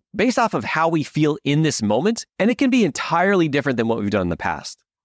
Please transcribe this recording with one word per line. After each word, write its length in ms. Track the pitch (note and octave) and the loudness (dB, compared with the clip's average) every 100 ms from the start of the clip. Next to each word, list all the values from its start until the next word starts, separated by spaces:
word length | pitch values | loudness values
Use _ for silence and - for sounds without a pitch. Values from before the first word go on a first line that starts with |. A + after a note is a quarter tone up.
| _ - | _ -2
based 240 | A#3 B3 | 0 0
off 140 | A3+ | 0
of 100 | D3+ | -2
how 240 | - - E3 | -4 -2 0
we 160 | E3 | 0
feel 340 | C#3+ - D3+ D3+ | -2 0 0 0
in 200 | C#3 D3 | 0 2
this 180 | D#3+ - | 2 0
moment, 440 | G#2 G#2 F3+ A#3 - - | 0 0 0 -2 -6 -2
and 100 | G3 | 0
it 80 | B3+ | 2
can 120 | C#4 | 2
be 160 | B3 F#3+ | 4 2
entirely 640 | - - E3 F#3 G3 E3 | 0 -2 0 2 2 2
different 260 | C#3 C#3 A#2+ | 0 0 0
than 140 | A2+ | 0
what 100 | A2+ | 0
we've 100 | G2+ | 0
done 120 | G2+ | 0
in 80 | F2+ | 0
the 80 | E2+ | -2
past. 440 | F#2 D2+ - - _ _ | -4 -6 -8 -18 _ _